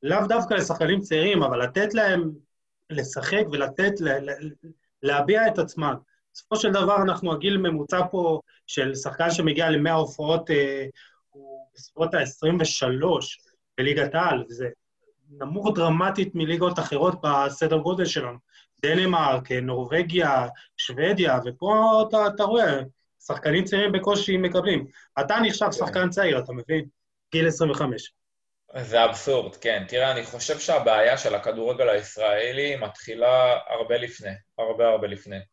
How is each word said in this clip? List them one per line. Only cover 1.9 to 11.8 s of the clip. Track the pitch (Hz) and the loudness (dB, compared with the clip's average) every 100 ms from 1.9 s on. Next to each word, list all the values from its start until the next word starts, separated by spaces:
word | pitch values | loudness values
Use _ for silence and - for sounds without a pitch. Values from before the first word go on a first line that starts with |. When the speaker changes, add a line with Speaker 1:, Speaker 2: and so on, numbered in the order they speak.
Speaker 1:
להם | 220 202 185 165 151 _ _ _ _ _ | 2 2 2 -2 -6 _ _ _ _ _
לשחק | 151 131 - 127 196 208 | -8 -6 -6 -2 0 0
ולתת | 143 139 - 196 202 | -2 -4 0 -2 0
ל-, | 160 135 139 | -2 -2 -4
ל-, | 139 156 147 165 160 _ _ | -10 -10 -14 -20 -20 _ _
להביע | 139 143 143 214 226 | -2 0 2 4 4
את | 220 | 2
עצמם. | 170 - 151 127 _ _ _ | -2 -2 -4 -4 _ _ _
בסופו | - - 214 | -20 -6 -2
של | 220 | 2
דבר, | 196 185 202 | 2 4 2
אנחנו, | 190 175 180 | 2 0 -4
הגיל | 151 180 196 | -2 0 0
ממוצע | 185 160 147 185 180 | 0 -2 -2 -2 0
פה | 180 175 156 - _ - | 0 0 -2 -4 _ -10
של | - 135 | -4 -2
שחקן | 135 143 - 170 | -4 -8 -2 -2
שמגיע | 170 160 147 165 | 2 0 2 2
למאה | 156 147 | 2 2
הופעות, | 160 156 - 151 165 165 | 2 0 -4 0 0 2
אה, | 151 139 139 135 - - _ _ | 0 0 -2 -8 -12 -20 _ _
הוא | 143 135 135 135 | -20 -20 -20 -20
בסביבות | _ | _